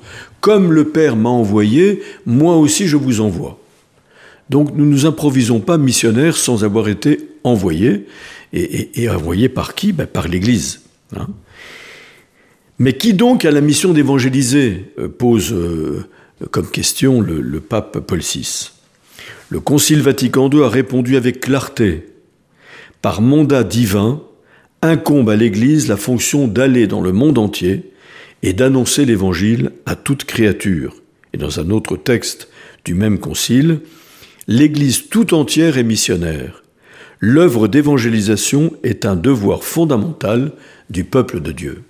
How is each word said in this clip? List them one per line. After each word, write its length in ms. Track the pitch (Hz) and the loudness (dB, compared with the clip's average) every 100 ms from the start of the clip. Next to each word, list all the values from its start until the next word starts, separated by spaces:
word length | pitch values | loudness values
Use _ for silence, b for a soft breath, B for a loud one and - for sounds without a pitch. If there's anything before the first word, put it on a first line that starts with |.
| B B B B | B B B B
Comme 320 | 202 208 180 | 0 2 4
le 160 | 156 151 | 2 2
Père 280 | 156 151 113 | 2 0 2
m'a 140 | 120 | 0
envoyé, 720 | 123 104 104 104 135 202 196 B B - | 0 2 2 2 4 2 0 B B -2
moi 300 | 123 165 165 | 2 4 4
aussi 300 | 147 - 190 | 2 2 0
je 100 | 147 | 0
vous 240 | 131 110 | 0 0
envoie. » 380 | 107 82 71 - _ _ _ _ b b b b b | -2 -4 -8 -14 _ _ _ _ b b b b b
Donc 240 | 139 147 147 | 0 0 2
nous 80 | |
ne 60 | 147 | 2
nous 160 | 139 156 | 2 0
improvisons 540 | 151 147 131 117 117 | 0 0 0 2 0
pas 180 | 175 170 | 0 0
missionnaires 580 | 131 110 113 113 165 - | 2 2 2 2 0 0
sans 280 | - 113 | 0 0
avoir 240 | 104 107 104 | 0 0 -2
été 420 | 101 147 151 - - | 0 0 0 -4 -4
envoyés 600 | 127 113 90 80 - 202 - B B B B | 0 0 0 0 0 0 -6 B B B B
et, 80 | 87 | -6
et, 420 | 90 - 107 - | -4 -6 -6 -4
et 80 | 113 | -4
envoyés 380 | 92 80 92 127 | -4 -2 0 0
par 260 | - 78 | -2 -8
qui ? 180 | - 208 | -4 -2
Ben, 140 | 165 - | -2 -4
par 220 | - 85 | -6 -4
l'Église, 540 | 90 107 110 - - _ _ _ - | -2 0 0 -2 -10 _ _ _ -12
hein. 120 | - - B B B B B B B B B B B B B - | -12 -14 B B B B B B B B B B B B B -2
Mais 160 | 131 | 0
qui 200 | 131 233 | 2 0
donc 300 | 185 240 254 | 2 4 2
a 60 | 165 | 2
la 100 | 147 | 2
mission 320 | 147 143 185 | 2 2 2
d'évangéliser ? 1000 | 156 131 139 131 131 123 143 123 90 - - | 2 2 2 2 0 2 2 2 -2 -10 -10
Euh, 100 | - | -10
pose, 440 | - 120 113 82 | -2 2 2 0
euh, 520 | 101 85 82 78 71 - b b b - | -4 -4 -4 -4 -6 -10 b b b -8
comme 180 | - - | -6 -6
question 520 | - - - 131 123 | -6 -6 -2 2 2
le, 200 | 87 78 | 0 -4
le 200 | 64 78 | -6 -8
pape 400 | - 110 - 82 | -6 -6 -6 -8
Paul 220 | - 87 | -6 -6
six. 520 | - 69 - - - _ _ _ B B B B B | -6 -8 -8 -10 -12 _ _ _ B B B B B
Le 100 | 85 | -6
Concile 420 | - 143 - 151 | 0 0 2 2
Vatican 460 | 135 123 127 131 135 | 2 2 0 0 2
deux 140 | 147 | 2
a 60 | 127 | 2
répondu 480 | 123 - 127 123 131 | 0 0 -2 0 0
avec 240 | 120 120 | 0 -2
clarté 680 | 123 135 - - 104 78 - - _ _ _ B B B B B | -2 -2 -2 -2 -2 -2 -10 -20 _ _ _ B B B B B
par 200 | 104 90 | -4 0
mandat 420 | 120 151 143 135 | 2 4 4 2
divin, 580 | 98 113 110 101 107 151 - _ b b b _ | 0 0 0 2 0 -2 -10 _ b b b _
incombe 480 | 160 160 165 147 110 | 0 0 2 2 2
à 60 | 107 | 2
l'Église 520 | 117 101 127 156 113 | 2 2 2 2 0
la 80 | 98 | -2
fonction 520 | - 120 - 147 127 | -2 -2 0 0 0
d'aller 380 | 101 135 123 101 | 0 2 2 2
dans 140 | 104 | 0
le 120 | 92 | 0
monde 260 | 95 151 123 | 2 2 2
entier 540 | 104 - 90 98 - B B B B B | 0 -2 -2 -4 -8 B B B B B
et 100 | 92 | -4
d'annoncer 520 | 92 131 131 117 - | 0 2 2 0 0
l'Évangile 680 | 135 104 95 85 107 120 139 - - | 2 2 0 0 0 0 -2 -8 -10
à 100 | - | -8
toute 280 | - 139 | -6 -6
créature. 720 | - - 110 - 101 82 62 - _ _ _ | -4 0 0 0 -2 -4 -6 -12 _ _ _
Et 60 | - | -10
dans 220 | 73 82 | -8 -6
un 100 | 85 | -2
autre 260 | 107 - 92 | -4 -4 -6
texte 520 | - 117 - - - B B B | -2 -2 -4 -12 -18 B B B
du 100 | - | -6
même 240 | 90 107 98 | -2 0 -2
concile, « 640 | - - - 120 165 156 B B B B B B B | -4 -6 0 2 2 0 B B B B B B B
L'Église 600 | 117 151 147 139 110 - | 2 2 2 0 -2 -2
tout 260 | 220 185 | 0 2
entière 440 | 165 135 156 165 131 | 2 2 2 2 2
est 60 | |
missionnaire. 800 | 117 104 - 90 85 73 64 - _ _ B B B B | 0 0 -2 -2 -4 -6 -10 -16 _ _ B B B B
L'œuvre 480 | 101 147 180 117 107 | 2 4 4 4 2
d'évangélisation 1040 | 135 147 139 117 110 101 104 - 143 160 - | 2 2 2 2 0 0 0 0 0 0 -2
est 220 | 120 107 | -6 -4
un 120 | 107 90 | -2 0
devoir 460 | 123 127 101 87 | 0 2 0 -2
fondamental 920 | - 160 160 127 165 156 101 117 147 - B B B | -4 -2 0 0 -2 -4 -2 -2 -2 -8 B B B
du 160 | 90 | -8
peuple 360 | 87 131 - 85 | -2 0 0 -4
de 120 | 78 | -8
Dieu. » 300 | 67 69 64 | -10 -12 -14